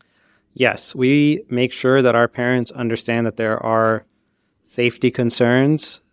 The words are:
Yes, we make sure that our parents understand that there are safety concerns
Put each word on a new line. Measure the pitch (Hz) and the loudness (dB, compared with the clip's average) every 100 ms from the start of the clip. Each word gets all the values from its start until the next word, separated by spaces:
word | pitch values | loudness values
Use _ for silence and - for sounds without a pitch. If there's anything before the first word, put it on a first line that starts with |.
| _ _ _ _ _ | _ _ _ _ _
Yes, | - 123 110 - | -2 -2 -2 -6
we | - 127 143 147 151 - | -2 2 2 2 0 -4
make | 120 127 | -2 -2
sure | - 131 135 | -2 2 4
that | 123 117 | 4 4
our | 117 | 2
parents | - 123 127 117 | 0 -2 -2 -4
understand | - 117 113 - 117 117 | -6 -6 -6 -4 -2 -2
that | 110 | -2
there | 113 110 113 | -4 -4 -2
are | 113 113 110 - _ _ _ _ _ | 0 2 0 -6 _ _ _ _ _
safety | - - 120 - 127 | -12 -2 -2 0 -2
concerns | - 120 - 120 123 139 156 - - _ | 0 -2 0 2 4 2 0 -4 -14 _